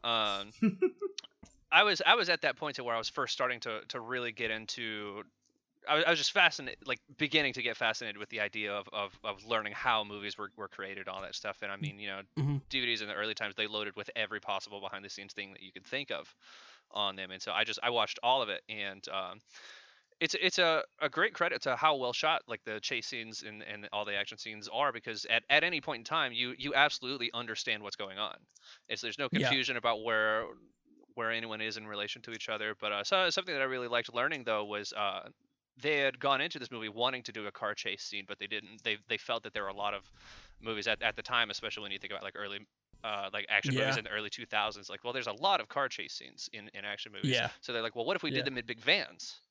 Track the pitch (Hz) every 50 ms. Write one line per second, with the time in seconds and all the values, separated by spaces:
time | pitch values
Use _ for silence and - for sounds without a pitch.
0 | - 117 117 113 107 104 101 98 101 104 - - - 214 185 - 370 370 - -
1 | 403 381 - - - - _ _ - - _ - _ _ 156 170 208 208 190 156
2 | - 165 214 240 190 175 175 156 - 147 123 - 160 151 131 - 127 120 117 113
3 | 110 - - - 135 117 - - 135 127 123 117 - 123 110 107 - - - 127
4 | 113 117 127 127 120 120 113 117 120 110 110 110 110 - - - 117 110 107 107
5 | 104 104 98 104 - - _ _ _ _ _ _ _ _ _ _ - - 151 151
6 | 165 160 170 156 143 - - 202 180 165 - - 143 123 - - - 139 127 -
7 | _ _ 139 - 151 143 139 156 147 135 120 131 113 120 113 - 120 113 110 -
8 | 123 110 101 104 104 _ - 110 104 101 - 110 107 101 101 104 95 - - 107
9 | 101 98 - - - 110 101 95 104 110 117 110 107 104 101 - - 131 117 110
10 | 104 101 104 104 101 104 95 - 104 98 _ - 104 95 - - 98 98 98 98
11 | 95 95 92 95 95 - - - - 107 98 - 107 101 98 98 - 147 98 101
12 | 104 101 98 98 98 _ _ 156 139 143 143 135 - - - 135 123 120 117 104
13 | 107 104 104 - 104 110 107 - 110 101 98 - 107 104 107 107 107 104 95 104
14 | 101 - - 113 110 95 110 104 - - 101 98 - 104 104 101 98 95 98 98
15 | 98 95 - - 101 98 - - 101 98 98 - 92 95 _ 92 - - - 135
16 | 143 - 107 76 78 - - _ _ - - - - - - - _ _ - 104
17 | 104 98 95 98 95 92 95 92 - - 87 98 110 113 107 - - 123 120 117
18 | 107 - - - - 120 127 135 120 104 98 - _ - 110 107 101 98 95 98
19 | - - 92 95 95 90 95 107 _ _ - - - - - - - - - _
20 | _ _ _ _ 165 160 - - 180 180 - - 175 165 160 151 - - _ -
21 | 151 147 - 160 190 226 196 - 175 170 - 123 - 143 127 117 151 156 151 135
22 | 127 123 120 - - 156 160 - - - 117 104 _ 113 107 107 - - 139 120
23 | - - - 120 113 110 110 - - 107 107 107 - - 104 104 104 - - 104
24 | 104 104 101 98 104 - 113 110 - 113 107 107 104 104 104 117 147 143 117 117
25 | - 123 110 101 - - 113 117 - - 139 151 156 175 175 151 - - 143 113
26 | 110 - 151 165 147 127 120 117 123 123 127 - 127 147 135 135 147 147 - -
27 | - 127 139 131 120 120 - 117 120 113 110 - - 127 110 104 104 101 - -
28 | 104 95 95 98 107 87 - - _ _ _ - - - - - _ - 110 -
29 | - 113 104 - 143 127 - 139 131 127 135 135 127 123 127 120 120 117 113 107
30 | 110 117 113 110 107 110 107 110 113 78 - - - - _ _ _ _ _ _
31 | - _ _ 123 113 113 117 113 113 113 107 107 110 110 107 110 107 107 104 104
32 | 104 104 - 127 117 - 113 110 - - 110 107 107 107 104 _ - 107 104 101
33 | 101 - 196 190 185 175 160 - 185 185 160 139 135 131 131 127 123 120 120 120
34 | 113 - 120 117 123 147 160 139 120 117 110 104 107 104 104 104 101 - - 107
35 | 104 98 95 95 - - - _ _ _ _ _ _ _ _ 127 120 147 151 143
36 | 139 135 127 117 139 139 139 131 147 170 - 151 123 110 127 113 110 107 101 113
37 | 120 131 131 127 120 - 107 110 104 104 - - 117 104 104 - - 107 98 -
38 | - - - 101 98 95 101 _ 104 101 110 104 104 92 107 107 - 117 107 104
39 | 104 - 117 107 - - 120 117 - 110 _ 107 101 98 98 101 101 104 104 98
40 | - - - - - - - - - - - - 110 113 113 107 98 113 107 -
41 | - 113 107 - 107 - 123 120 117 107 101 - - 110 - 113 107 101 98 98
42 | - 98 104 92 92 98 - 101 104 98 101 101 107 _ _ _ _ _ - -
43 | - 113 107 101 98 98 101 104 101 - 107 101 - 135 131 131 135 135 135 123
44 | 107 - 104 107 107 104 - - 117 - - 107 104 110 98 101 98 - 101 101
45 | - 120 123 131 117 113 101 113 151 196 196 165 107 - - 139 139 127 - -
46 | 87 71 - - 64 65 - - - - - 110 101 107 - 101 98 104 101 101
47 | - 113 104 - 101 131 127 120 113 117 - - - - 120 113 113 113 - 117
48 | 117 147 190 180 - 151 135 147 151 143 131 123 117 117 120 113 110 123 175 202
49 | - - 90 - - - - - _ _